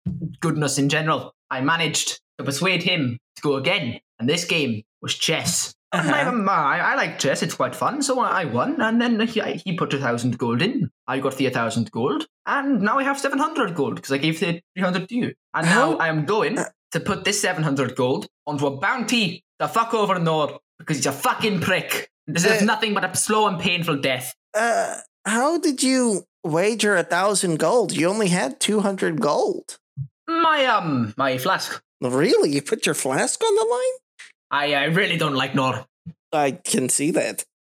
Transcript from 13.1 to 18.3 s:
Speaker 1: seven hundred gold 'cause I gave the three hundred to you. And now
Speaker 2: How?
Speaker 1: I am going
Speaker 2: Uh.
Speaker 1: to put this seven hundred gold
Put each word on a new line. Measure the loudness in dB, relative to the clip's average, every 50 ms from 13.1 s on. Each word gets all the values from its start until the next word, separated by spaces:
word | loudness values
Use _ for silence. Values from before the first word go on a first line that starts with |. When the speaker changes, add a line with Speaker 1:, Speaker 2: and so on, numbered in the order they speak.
| -2 -2
Speaker 1:
seven | -2 -2 0 0
hundred | 0 0 0 0 -2 -2 0
gold | -2 -2 -2 -4 -6 -4
'cause | -2 -2
I | 0
gave | 0 0 0 0
the | 0 -2 -2 -4 -8 _ _
three | -2 -2
hundred | 0 0 -2 -4 -4
to | -2
you. | -2 -2 -2 -4 -8 _ _ -4
And | 0 2
now | 4 4 4 4 4 2
Speaker 2:
How? | 2
Speaker 1:
I | 0 0
am | 0 0 0
going | 0 0 0 0 0 0 -2
Speaker 2:
Uh. | -4 -4 -8 _ _ _ -8
Speaker 1:
to | -6
put | -4 -4 -4 -2 -2
this | -2 0 0
seven | 0 0 0 0 0
hundred | 0 0 0 0 0 0
gold | 0 0 2 2 0 -4 -8